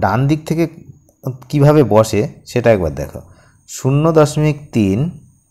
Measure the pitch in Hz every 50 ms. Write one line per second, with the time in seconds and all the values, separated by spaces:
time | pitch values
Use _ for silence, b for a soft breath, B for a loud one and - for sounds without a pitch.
0 | 104 98 101 117 135 139 160 156 - - 160 160 170 160 - - - - - _
1 | _ _ _ _ - 131 123 - - - - 147 139 147 151 151 139 104 104 107
2 | 110 - - 101 117 - - - _ - - 123 117 120 113 98 87 78 69 69
3 | 71 - - - b b b b b b b b b - - - - 131 139 143
4 | 151 165 160 156 151 143 - 156 151 151 147 - - - - 120 104 95 95 104
5 | 147 175 - - - _ _ _ _ _